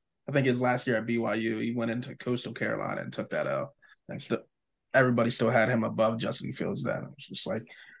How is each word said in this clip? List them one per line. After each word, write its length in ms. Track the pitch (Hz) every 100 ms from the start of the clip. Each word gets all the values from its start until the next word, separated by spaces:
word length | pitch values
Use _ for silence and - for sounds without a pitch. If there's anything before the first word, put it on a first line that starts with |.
| _ _ -
I 60 |
think 140 | 143 131
his 140 | 123
last 260 | 123 123 -
year 100 | 113
at 80 | 113
B 120 | 117
Y 160 | 107
U. 240 | 107 113 110
He 140 | 117
went 180 | 120 117
into 260 | 117 131 -
Coastal 380 | 127 120 107
Carolina 480 | 117 107 107 50 -
and 100 | -
took 160 | - -
that 160 | 80 69
L. 280 | 69 71 - _ - -
And 120 | -
still, 160 | - - - _ _ _ _
everybody 360 | 135 127 120 117
still 200 | - 113
had 180 | 117 113
him 160 | 117
above 340 | 107 113 110 113
Justin 360 | - - 131
Fields 280 | 131 - 202
then. 200 | - -
It 60 | -
was 120 | - -
just 180 | 185 -
like, 160 | - - - - -